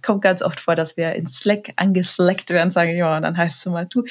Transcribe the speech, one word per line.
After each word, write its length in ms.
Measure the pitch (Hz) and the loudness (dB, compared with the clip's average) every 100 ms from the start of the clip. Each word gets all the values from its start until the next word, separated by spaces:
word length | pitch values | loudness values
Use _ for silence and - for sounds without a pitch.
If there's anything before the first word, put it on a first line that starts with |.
kommt 180 | - 202 | -2 2
ganz 220 | 190 180 | 2 2
oft 160 | - - | -2 -4
vor, 160 | - 165 | -2 0
dass 200 | 160 - | -2 -2
wir 200 | 165 - | -4 -4
in 100 | 160 | -4
Slack 460 | - 202 208 - - | -2 0 -2 -2 0
angeslackt 760 | 196 185 180 - 180 185 - | 2 2 0 2 2 2 0
werden, 180 | 170 175 | 2 2
sage 240 | 175 170 | 2 0
ich 60 | 170 | 2
mal. 160 | 165 160 | 0 0
Und 60 | |
dann 140 | 160 170 | 0 0
heißt 200 | 170 - | -2 -2
es 80 | 185 | -4
immer, 200 | 170 180 | -4 -2
"Du, 180 | 247 247 | -2 -4